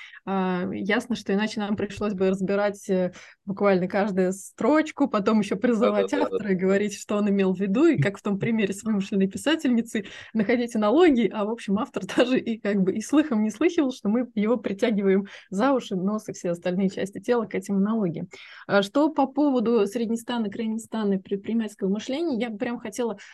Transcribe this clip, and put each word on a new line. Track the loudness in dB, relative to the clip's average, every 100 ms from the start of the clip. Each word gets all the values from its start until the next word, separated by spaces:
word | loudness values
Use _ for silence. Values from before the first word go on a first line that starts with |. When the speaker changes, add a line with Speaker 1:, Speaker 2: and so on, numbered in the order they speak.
| -20 -14
Speaker 1:
А, | -4 -2 0 -2 -4
ясно, | -4 0 0 0 -6
что | -2
иначе | 0 0 -2
нам | -4 -2
пришлось | -4 -4 -4
бы | 0 2
разбирать, | 2 0 0 0 -2 -2
э, | 0 0 -4 -20 -14
буквально | -8 0 2 4 2
каждую | 0 0 2 0
строчку, | -2 -8 -2 2 4 2 0 0
потом | 0 2 2
еще | 2 0
призывать | 2 4 2 2 0
Speaker 2:
Да-да-да-да. | 0 -2 -2
Speaker 1:
автора | -2
и |
говорить, | 0 2 2 0 -4
что | -4 0
он | 2
имел | 2 2
в | 0
виду, | 0 4 4
и | 4
как | 2 0
в |
том | -4 -2
примере | 0 0 0
с | -2
вымышленной | -2 -2 0 0 0
писательницей, | 0 0 0 2 0 0 -6 -8 -14 -6
находить | -2 2 0 0 0
аналогии, | 4 6 6 6 2
а, | 0
в | -4
общем, | -4 -2 -2
автор | -2 -6 -2
<laughs> | 2
даже | 2 2
и | -2 -4
как | -2 0
бы | 2
и | 0
слыхом | 0 2 2 0
не | -2
слыхивал, | 0 0 2 -2
что | -2 -2
мы | -2 -2
его | -2 0 0
притягиваем | -2 -2 0 2 2 2 0 -10 -8
за | 0 2
уши, | 2 -2
нос | -4 -2 -4 -6
и |
все | -8 -6
остальные | -4 -2 0 -2
части | -2 -8 -6
тела | -2 -2 -2
к |
этим | -6 -2 0
аналогиям. | 0 0 -2 -4 -8 -14 -20 -16 0
А | 0
что | 2 2 2
по | 2 0
поводу | 2 2 2 2 2 2
среднестана, | -2 -4 -4 -4 -4 -4
крайнестана | -4 -4 -6 -6 -4 0
и | -2
предпринимательского | -2 -6 -2 -2 -2 -4 -2
мышления, | -2 -4 -4 -2 -2
я | -4
бы | -4
прям | -6 -6
хотела, | -8 -4 -4 -6 -14